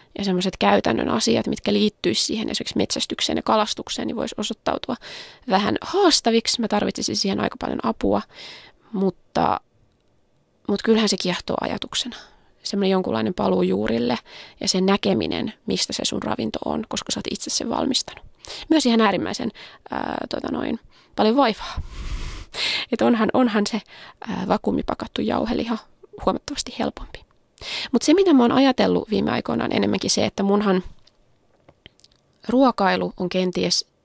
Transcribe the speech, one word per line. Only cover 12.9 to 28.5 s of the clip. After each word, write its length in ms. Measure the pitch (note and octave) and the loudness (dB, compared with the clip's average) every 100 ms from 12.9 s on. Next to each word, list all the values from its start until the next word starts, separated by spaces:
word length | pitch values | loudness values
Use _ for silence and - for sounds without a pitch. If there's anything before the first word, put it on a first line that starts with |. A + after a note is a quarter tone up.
| F#3+ F#3+ A3 A3 | 2 0 0 -2
paluu 280 | F#3 G3 F#3 | 0 2 2
juurille 560 | F#3 F#3+ A3 A#3 A#3+ A#3 - - - - | 2 0 0 0 0 -2 -6 -20 -20 -8
ja 80 | G3 | -2
sen 180 | F#3+ F#3+ | 2 2
näkeminen, 680 | G3 G3+ F#3 D#2 - G#3+ - G3+ | 2 2 0 0 -2 -4 -6 -4
mistä 280 | F#3 - | -2 -2
se 120 | - - | -2 -4
sun 180 | G3+ | -2
ravinto 360 | G#3+ - A3 - - | -4 -2 -4 -4 -4
on, 180 | D2+ G#3+ | -4 -4
koska 220 | - - | -6 -6
sä 80 | - | -6
oot 60 | - | -4
itse 180 | - - | -6 -4
sen 200 | - - | -4 -2
valmistanut. 560 | - - - - - - - - - - | -2 0 -2 -4 -14 -20 -20 -16 -8 2
Myös 160 | D#4+ B3+ | 2 4
ihan 160 | A3+ | 4
äärimmäisen, 500 | A3 F#3 F#2 - A#3+ - - - - | 4 2 -2 -4 -6 -8 -18 -18 -8
ää, 340 | - - - - | -6 -4 -6 -6
tota 180 | - - | -6 -4
noin, 280 | - - A3+ - _ _ - | -4 -4 -6 -10 _ _ 0
paljon 200 | G#3+ B3+ | 2 4
vaivaa. 460 | B3 G3 - - - - - - - | 2 0 -6 -8 -10 -8 -8 -6 -8
<laughs> 580 | - - - - - - | -10 -12 -6 -4 -4 -4
Et 100 | A#3 | 0
onhan, 280 | C#4+ A3+ G#3+ | 2 4 4
onhan 340 | B3+ B3 G#3 G#3 | 4 4 4 0
se, 140 | G#3+ - - - - | -2 -8 -20 -20 -16
ää, 220 | - F#3+ G3 | -8 -4 0
vakuumipakattu 760 | G#3+ - - - - A3+ - | 0 0 -2 -2 -4 -4 -4
jauheliha 560 | G#3+ - A3 A#3+ A3+ A3+ - _ - G#4 - | 0 0 0 -2 -2 -4 -8 _ -20 -4 -2
huomattavasti 500 | - - C#4+ - - | -2 -4 -8 -8 -4
helpompi. 460 | - - - - _ _ _ - - - - | -4 -4 -14 -16 _ _ _ -16 -10 -8 -2
Mut 100 | A#3+ | 0
se, 120 | - | 4
mitä 200 | F4+ F#4+ | 6 8
mä 100 | C4+ | 6
oon 80 | A#3+ | 6